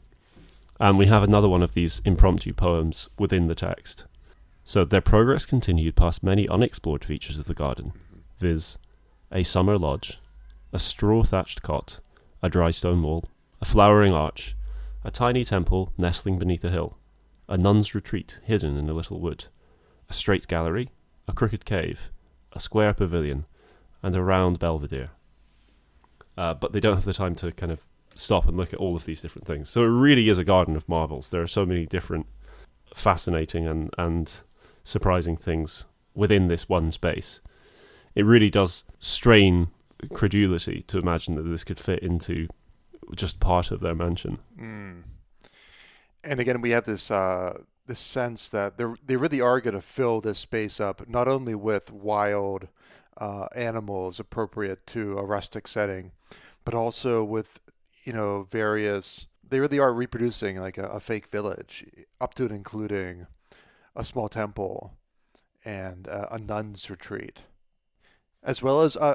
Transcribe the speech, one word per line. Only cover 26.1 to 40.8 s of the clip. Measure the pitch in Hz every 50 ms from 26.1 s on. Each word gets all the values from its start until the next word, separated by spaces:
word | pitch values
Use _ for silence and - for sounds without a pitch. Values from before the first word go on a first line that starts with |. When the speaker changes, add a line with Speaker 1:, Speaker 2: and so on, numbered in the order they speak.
| _ _ - _ -
Speaker 1:
Uh, | - 87 82 82
but | - - - -
they | 104
don't | 101 107 101
have | 92 -
the | 101 92
time | - 98 87 85
to | - - 85 -
kind | - 90 82 82
of | 78 - _ _ _ _ _ -
stop | - - - 104 90 -
and | - 85
look | 90 90 - -
at | -
all | 98 92 85
of | 82 -
these | - 80 -
different | - 80 - - -
things. | - 80 73 73 -
So | - 120 120
it | 113
really | 117 120 135 143 147 123 110 107
is | 101 90
a | 85
garden | 87 95 92 87 73 78
of | 76 - -
marvels. | 82 82 80 73 76 65 - -
There | - 87 85
are |
so | 85 - 104 98
many | 90 90 87 82
different | 78 - 90 - - 85 82 78 - - - - - - - - - _ _ _ - -
fascinating | - - 107 98 85 - 92 85 80 80 - - 85 82
and, | 80 80 80 78 78 - -
and | 87 85 82 82 80 - - - - _ _ _ _ - _ _ -
surprising | - - 98 - 95 92 90 82 85 82
things | 78 - 92 82 80 82 87 - - - - _ _ _ _ -
within | - 104 104 107 98 92 87
this | 85 85 - -
one | 95 87 82 82
space. | - - - 85 - - - - - - - - _ _ _ _ _ _ - - - - _ _ -
It | - 104
really | 107 120 120 107 101
does | - 101 98 90 - - - - - -
strain | - - - - - - - 107 98 95 90 87 85 82 - _ _ _ _ - - - -
credulity | - - 98 92 104 101 95 90 85 - - - 80